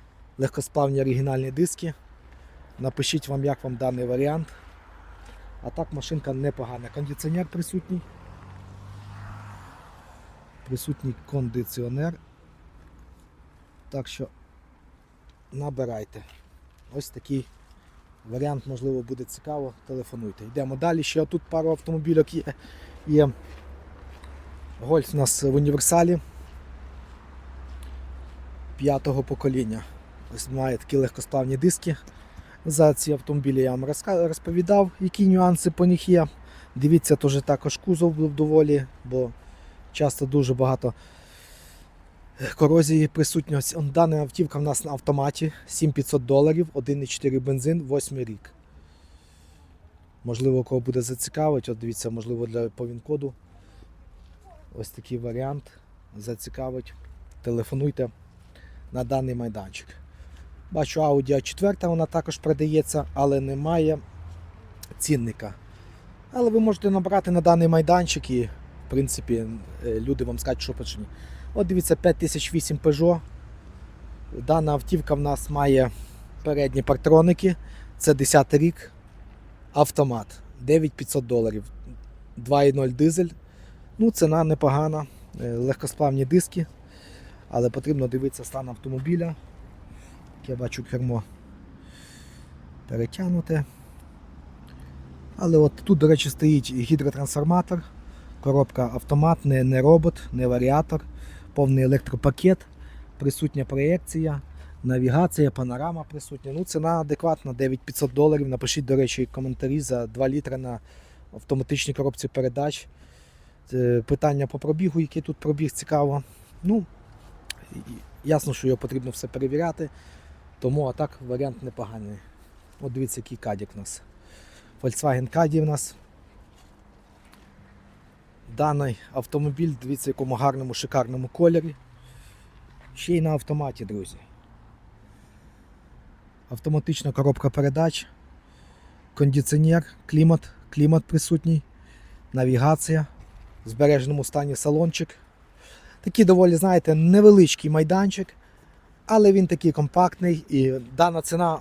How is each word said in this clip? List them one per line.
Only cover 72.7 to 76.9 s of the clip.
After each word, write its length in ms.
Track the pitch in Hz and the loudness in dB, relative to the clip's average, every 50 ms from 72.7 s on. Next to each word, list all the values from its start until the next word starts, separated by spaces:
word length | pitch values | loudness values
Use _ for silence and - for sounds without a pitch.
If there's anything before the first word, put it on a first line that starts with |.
| 160 | -4
Peugeot. 420 | 139 - 160 147 139 165 175 175 160 - - - - - - - - - - - - - - - - - - - - - - - - 120 | 0 2 2 2 4 4 2 2 0 -2 -12 -18 -18 -18 -18 -20 -20 -20 -20 -20 -20 -20 -20 -20 -20 -20 -18 -18 -18 -16 -14 -12 -8 -2
Дана 240 | 127 156 165 156 151 | 0 0 2 2 0
автівка 420 | 147 139 - - 185 160 - - 151 | -2 -2 -2 -2 -2 -2 0 0 -2
в 60 | 143 | 0
нас 300 | 147 143 139 135 - - | 0 -2 -2 -4 -4 -4
має 420 | 151 143 143 143 135 131 127 117 104 - - - - - - - - - - | -2 0 4 4 6 6 4 2 0 -8 -16 -16 -18 -20 -20 -20 -14 -8 -4
передні 380 | 156 147 147 143 135 123 135 | -2 0 0 0 0 0 -2
партроники. 760 | 123 - | 0 0